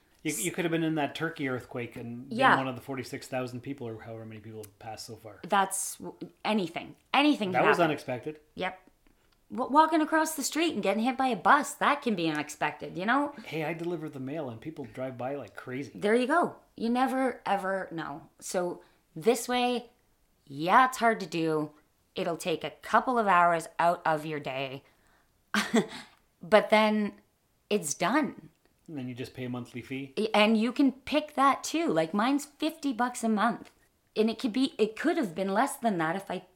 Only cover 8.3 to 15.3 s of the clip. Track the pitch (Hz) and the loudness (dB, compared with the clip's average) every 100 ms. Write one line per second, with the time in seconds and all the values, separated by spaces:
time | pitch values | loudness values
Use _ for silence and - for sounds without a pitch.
8.3 | 151 _ - 185 - _ _ _ _ _ | -12 _ -8 -8 -8 _ _ _ _ _
9.3 | _ - 208 247 285 311 330 302 311 320 | _ -12 -6 2 4 6 4 2 2 0
10.3 | 294 - 294 330 214 190 208 240 247 262 | -2 -4 0 0 0 0 2 0 0 0
11.3 | 208 190 285 - - 208 285 247 190 165 | 2 4 4 4 0 0 2 0 0 0
12.3 | 151 143 - 151 147 147 156 196 247 294 | -2 -6 -4 -4 -4 -10 -6 0 2 0
13.3 | 294 - 156 151 165 170 175 156 139 131 | -6 -8 -6 -4 -4 -6 -6 -8 -8 -8
14.3 | 160 135 113 - 160 120 131 131 123 123 | -6 -8 -10 -12 -12 -12 -8 -8 -6 -6